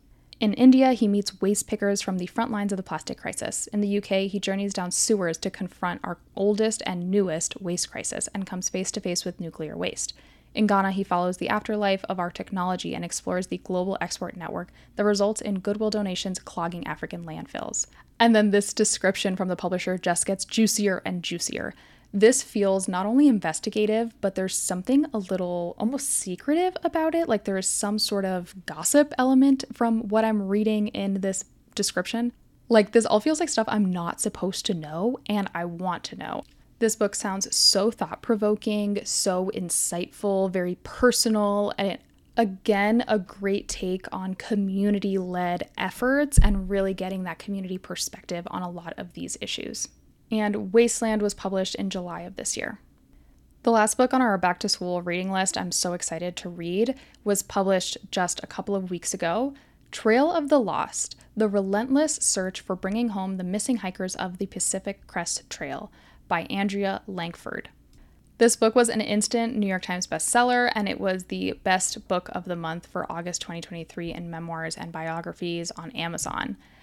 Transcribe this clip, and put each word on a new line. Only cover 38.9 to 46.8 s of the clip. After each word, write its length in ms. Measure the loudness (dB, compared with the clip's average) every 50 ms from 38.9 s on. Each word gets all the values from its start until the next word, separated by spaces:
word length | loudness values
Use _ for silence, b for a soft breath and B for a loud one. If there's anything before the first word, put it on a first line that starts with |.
| -2 -2 -2
so 460 | -2 -2 0 0 0 0 0 0 -2 -4
insightful, 960 | -4 -4 -2 -2 -2 -2 -2 -2 -4 -6 -6 -6 -4 0 2 2 2 2 2
very 240 | 0 0 0 -2 -4 -6
personal, 880 | -10 -12 0 4 6 6 6 6 2 2 2 2 2 2 2 2 0 0 0 -2
and 180 | -2 -2 -2 -6 _ _ _ _ _ _ 0
again, 680 | 0 0 0 0 -4 0 2 2 4 4 4 4 2 2 2
a 100 | 0 0
great 500 | 0 -4 -8 -4 -2 0 0 -2 -2 -6
take 360 | -8 -6 -4 -4 -4 -4 -6 -8
on 220 | -8 -6 -6 -6 -8
community-led 1400 | -8 -4 -2 -2 0 0 0 0 2 2 2 2 2 0 0 -2 -2 -2 -2 -2 -2 0 0 -2 -2 -4 -6 -6 -4
efforts 600 | -4 -4 -2 -2 0 2 2 2 2 4 6 6
and 260 | 8 8 6 2 0 -2
really 240 | 0 0